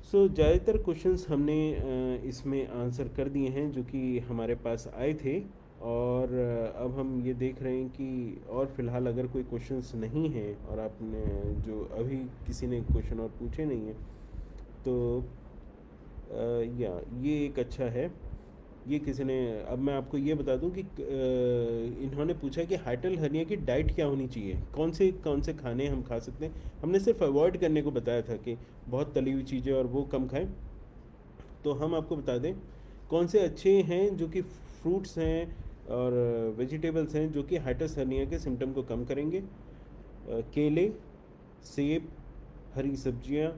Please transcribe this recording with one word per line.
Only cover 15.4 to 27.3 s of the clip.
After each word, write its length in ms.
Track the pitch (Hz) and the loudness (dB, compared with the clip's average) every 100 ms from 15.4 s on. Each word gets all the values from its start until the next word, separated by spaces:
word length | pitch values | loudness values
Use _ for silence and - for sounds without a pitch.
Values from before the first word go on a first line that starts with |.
| - - - - - - - - - | -16 -16 -16 -18 -20 -18 -16 -14 -10
अ, 60 | 110 117 120 117 120 | -4 0 0 0 -2
या 400 | 113 87 - 120 | -2 -2 -6 -4
ये 260 | 135 151 143 | 0 2 0
एक 120 | 139 | 0
अच्छा 260 | 123 - | -2 0
है, 280 | 127 120 165 - - - - - - - 123 | 0 0 -2 -4 -12 -12 -14 -18 -18 -14 -2
ये 100 | 147 | -2
किसी 260 | 147 131 | 0 -2
ने, 360 | 131 131 123 110 | 0 0 0 -2
अब 180 | - 123 | -4 0
मैं 160 | 139 | 2
आपको 240 | 139 127 143 | 0 0 0
ये 160 | 139 | 2
बता 220 | 151 139 127 | 2 2 2
दूं 140 | 170 | 2
कि, 120 | 185 | -2
अ, 40 | 190 - 135 135 127 127 123 123 117 117 117 120 | -8 -6 -4 0 2 4 4 4 2 0 -2 -2
इन्होंने 320 | 135 139 151 | -4 0 0
पूछा 300 | 165 139 147 | 0 -2 -2
कि 100 | 170 | 0
हाइटल 420 | 190 127 123 185 180 | 0 0 0 0 0
हर्निया 280 | 151 151 | 2 2
की 120 | 160 - | 0 0
diet 380 | - 127 160 | 2 4 4
क्या 120 | - 147 | 4 2
होनी 220 | 135 127 | 2 -2
चाहिए, 300 | 120 101 92 - | -4 -2 -2 -4
कौन 160 | - 160 | 0 0
से, 220 | 165 190 | 6 4
कौन 280 | 185 160 143 | 6 0 2
से 140 | 143 | 0
खाने 320 | 156 127 120 143 | -2 -2 0 0
हम 160 | 135 | 0
खा 160 | 123 117 | -2 -4
सकते 280 | 117 120 156 | -4 -6 -6
हैं। 260 | - - - | -6 -10 -6
हमने 180 | 156 190 | 2 4
सिर्फ 220 | 190 226 | 4 4
avoid 340 | 160 | 4